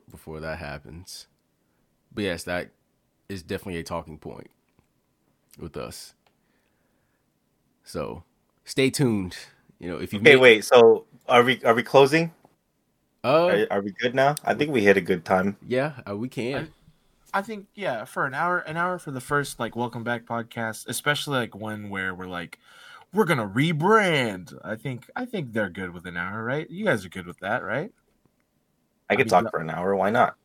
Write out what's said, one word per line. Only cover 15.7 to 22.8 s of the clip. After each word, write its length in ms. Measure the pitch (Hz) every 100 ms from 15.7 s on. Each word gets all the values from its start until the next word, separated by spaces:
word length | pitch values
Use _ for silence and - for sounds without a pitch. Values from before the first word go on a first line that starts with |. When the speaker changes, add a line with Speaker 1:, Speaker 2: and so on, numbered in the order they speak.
| 123 147 139 -
Speaker 1:
uh, 100 | 101
we 100 | 127
can. 420 | 135 117 139 156 - _ _ _ _ _
Speaker 3:
I, 60 | 196
I 20 |
think, 260 | 214 214 196
yeah, 300 | - 180 117
for 220 | 123 - 147
an 80 |
hour, 260 | 135 175 180
an 160 | - 165
hour 240 | 180 180
for 120 | -
the 100 | 131
first, 400 | - 147 139 -
like, 160 | 113 113
Welcome 260 | 120 117
Back 220 | 117 120 117
podcast, 640 | 117 117 - 113 110 -
especially, 480 | 123 151 147 - 135
like, 180 | 110 98
one 340 | 107 107 104
where 240 | 98 92
we're, 140 | 90 92
like, 320 | 87 85 - _ -